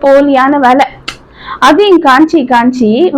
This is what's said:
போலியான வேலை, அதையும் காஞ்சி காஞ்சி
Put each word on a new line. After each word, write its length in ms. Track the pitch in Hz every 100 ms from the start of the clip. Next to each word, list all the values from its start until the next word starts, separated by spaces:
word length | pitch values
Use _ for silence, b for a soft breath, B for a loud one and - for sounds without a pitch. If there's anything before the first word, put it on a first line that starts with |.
போலியான 540 | 277 277 285 262 269 285
வேலை, 280 | 247 269 - - - - B B B B
அதையும் 400 | 262 302 415 349
காஞ்சி 460 | 285 254 311 330
காஞ்சி 480 | 254 247 240 247 214 233 359